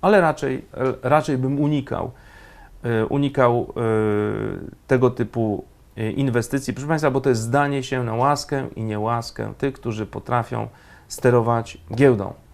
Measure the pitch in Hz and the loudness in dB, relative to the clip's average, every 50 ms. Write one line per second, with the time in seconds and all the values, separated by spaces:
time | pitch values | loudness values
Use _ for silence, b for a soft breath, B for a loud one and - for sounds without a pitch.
0 | - 180 208 202 175 160 147 - - 135 131 135 - - - - 131 131 123 - | 4 4 4 6 4 4 2 0 -2 -4 -4 -4 -8 -12 -8 -2 -2 -2 -2 -2
1 | - 123 139 156 151 - 147 127 127 131 139 143 151 147 151 147 127 - - - | 0 2 2 2 2 2 -2 0 0 0 0 0 0 0 0 0 -2 -4 -4 -4
2 | 87 - - B B B B B B B B B B B B - - 120 117 113 | -4 -6 -8 B B B B B B B B B B B B -10 -4 -2 0 0
3 | 110 - - 143 143 139 139 - 131 120 120 120 113 - - - 120 113 110 110 | 0 0 0 0 0 0 2 4 4 4 4 2 -2 -4 -4 -4 0 0 2 2
4 | 107 107 104 104 104 104 104 107 107 104 95 90 - - - - _ - 135 127 | 2 2 2 0 0 0 -2 -2 -4 -4 -6 -6 -10 -12 -16 -18 _ 2 2 4
5 | 123 123 120 - 123 104 - 120 113 110 104 - - - _ _ - - _ - | 4 4 2 2 -6 -4 -2 -2 -2 -2 -2 -4 -6 -12 _ _ -20 -20 _ -6
6 | 113 107 - - 139 135 113 120 113 - - 139 131 - 117 - 135 147 165 156 | -6 -4 -2 -2 -2 0 0 0 -2 0 -4 -4 -4 -4 -6 -6 -2 -2 -2 2
7 | 151 147 127 135 123 139 127 113 110 117 120 143 143 143 143 139 127 - 139 131 | 2 2 0 2 2 2 2 2 0 0 0 2 2 2 0 -4 -4 -4 -4 -2
8 | 123 117 110 117 123 139 147 143 - - - 139 131 - - - 110 110 107 104 | -2 -2 0 2 2 2 2 0 -2 -4 -4 -4 -4 -6 -8 -8 -6 -4 -4 -2
9 | 104 110 117 117 113 - - - 113 107 104 - - 139 131 - - 117 110 107 | -2 -2 -2 -2 -4 -6 -8 -8 -8 -8 -6 -4 -4 -4 -4 -4 -8 -8 -6 -6
10 | 110 95 - 104 - - 120 123 117 - 123 117 110 113 B B B B B B | -6 -8 -8 -12 -6 -2 -2 -2 -2 -2 -4 -6 -6 -8 B B B B B B
11 | B B - - - 127 120 123 113 113 120 117 113 - - - - - 110 110 | B B -16 0 2 4 4 6 4 4 0 0 -2 -6 -12 -20 -14 -12 0 4
12 | 139 139 123 104 98 95 - - - - | 4 6 6 4 0 -6 -8 -14 -20 -20